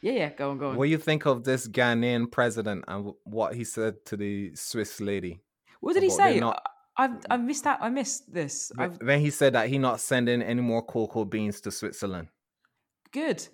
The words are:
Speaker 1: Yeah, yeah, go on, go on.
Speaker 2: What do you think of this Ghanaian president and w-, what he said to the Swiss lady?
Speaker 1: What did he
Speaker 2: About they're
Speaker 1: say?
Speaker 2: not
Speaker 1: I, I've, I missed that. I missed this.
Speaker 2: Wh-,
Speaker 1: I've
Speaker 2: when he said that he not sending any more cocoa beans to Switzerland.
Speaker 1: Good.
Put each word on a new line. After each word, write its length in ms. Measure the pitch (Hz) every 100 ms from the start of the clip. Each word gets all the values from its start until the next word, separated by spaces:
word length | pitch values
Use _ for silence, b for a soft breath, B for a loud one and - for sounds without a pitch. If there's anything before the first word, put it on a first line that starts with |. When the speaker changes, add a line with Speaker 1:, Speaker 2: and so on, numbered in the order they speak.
Speaker 1:
Yeah, 100 | 190
yeah, 160 | 254 151
go 200 | 143 139
on, 80 | 139
go 120 | 139
on. 60 | 127
Speaker 2:
What 80 | 143
do 40 |
you 80 | 160
think 260 | 156 151
of 200 | 151 127
this 220 | 120 131 117
Ghanaian 640 | 107 123 117 120 120 120
president 540 | - 120 110 107 98 -
and 120 | 98 101
w-, 100 | -
what 300 | - 110 107
he 100 | 120
said 400 | 113 - 110 104 -
to 100 | 104
the 380 | 101 101 98
Swiss 460 | 76 - 113 104 -
lady? 400 | 101 98 92 90 _ _ _ b
Speaker 1:
What 140 | -
did 80 | 359
he 60 | 392
Speaker 2:
About 100 | -
they're 140 | 392
Speaker 1:
say? 60 | 220
Speaker 2:
not 220 | - - - - _ -
Speaker 1:
I, 60 |
I've, 120 | 262 233 -
I 60 | 247
missed 260 | 240 285
that. 140 | 294 -
I 80 | 220
missed 420 | 262 254 - -
this. 380 | 175 143 - - 120
Speaker 2:
Wh-, 40 |
Speaker 1:
I've 180 | 185 175
Speaker 2:
when 200 | 120 143
he 100 | 147
said 240 | 139 139
that 140 | 120 113
he 80 | 135
not 220 | 131 110
sending 420 | - 127 120 123
any 180 | 110 120
more 220 | 123 113
cocoa 420 | 113 117 107 113
beans 380 | 104 107 104 101
to 80 | -
Switzerland. 580 | - 110 - 101 92 80 _ _ _ _ _ _ _ _
Speaker 1:
Good. 360 | 262 320 180 -